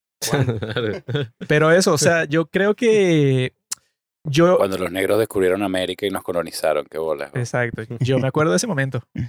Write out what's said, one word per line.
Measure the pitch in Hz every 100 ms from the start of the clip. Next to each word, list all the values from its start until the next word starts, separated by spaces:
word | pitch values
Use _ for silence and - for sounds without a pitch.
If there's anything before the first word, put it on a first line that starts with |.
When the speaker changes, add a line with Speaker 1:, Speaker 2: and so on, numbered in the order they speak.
| _ _
Speaker 1:
<laughs> | - 147 127 113 110 110 113 95 - 135 120 _ -
Speaker 2:
Pero | 151 156
eso, | 170 196
o | 151
sea, | - 170
yo | 160 156 165
creo | 185 196
que | 208 233 220 185 165 143 131 127 - _ - _ _ _ _
yo | - 139 170 185
Speaker 3:
Cuando | 98 92
los | 90
negros | 92 95 104
descubrieron | 110 101 92 95
América | 101 92 90 92 101
y |
nos | 95
colonizaron, | - 87 82 - 80 73 71
qué | 78
bola, | 80 73 71
¿no? | 131
Speaker 2:
Exacto, | 120 127 120 113 110 120
yo | 123 131
me | 135
acuerdo | 151 151
de | 180
ese | 247
momento. | 151 135 131 - -